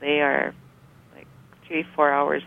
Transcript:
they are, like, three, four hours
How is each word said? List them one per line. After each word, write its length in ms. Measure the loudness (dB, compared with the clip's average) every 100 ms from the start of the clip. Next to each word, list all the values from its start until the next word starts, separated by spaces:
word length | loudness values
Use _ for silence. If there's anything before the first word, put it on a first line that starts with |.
they 220 | -2 0
are, 320 | 2 0 -2 -6 -18 -20 -20 -20 -20
like, 120 | -20 -20 -20 -20 -20 -8
three, 180 | -6 -4
four 160 | 0 2
hours 320 | 2 0 -2